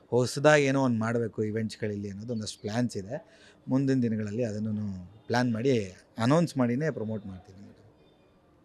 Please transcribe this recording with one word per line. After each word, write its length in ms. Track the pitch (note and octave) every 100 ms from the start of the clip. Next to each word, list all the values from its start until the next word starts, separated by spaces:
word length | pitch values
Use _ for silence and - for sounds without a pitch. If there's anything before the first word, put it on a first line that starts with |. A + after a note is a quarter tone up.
| -
ಹೊಸದಾಗಿ 560 | A#2+ A#2+ C#3+ D3+ D3+
ಏನೋ 200 | C#3 C3+
ಒಂದ್ 160 | C3 A2+
ಮಾಡ್ಬೇಕು 440 | A2+ A#2+ A2+ -
ಈವೆಂಟ್ಸ್‌ಗಳಿಲ್ಲಿ 680 | G#2+ A2 A2 - G#2+ G2+ G2+
ಅನ್ನೋದು 220 | G2 A#2
ಒಂದಷ್ಟು 280 | A2+ G2+ -
ಪ್ಲಾನ್ಸ್ 360 | G#2 A2+ B2 G#2
ಇದೆ. 460 | F#2+ C#3+ - - - - -
ಮುಂದಿನ 320 | C3 C#3 C3+
ದಿನಗಳಲ್ಲಿ 440 | A#2 A2 G#2 G#2+
ಅದನ್ನೂ 680 | A#2 G#2+ A2 G#2+ G#2 F#2 F2+ - -
ಪ್ಲಾನ್ 260 | A#2 B2+
ಮಾಡಿ 440 | A2 C3+ A#2+ F#2+ - - -
ಅನೌನ್ಸ್ 380 | A#2 D#3 D#3+ C3+
ಮಾಡಿನೇ 340 | A#2+ B2+ D#3
ಪ್ರಮೋಟ್ 360 | A#2 G#2+ A2 F#2+
ಮಾಡ್ತೀನಿ 340 | F#2 - F#2+
ಮೇಡಮ್. 120 | G2+ - - _ _ _ _ _ _ _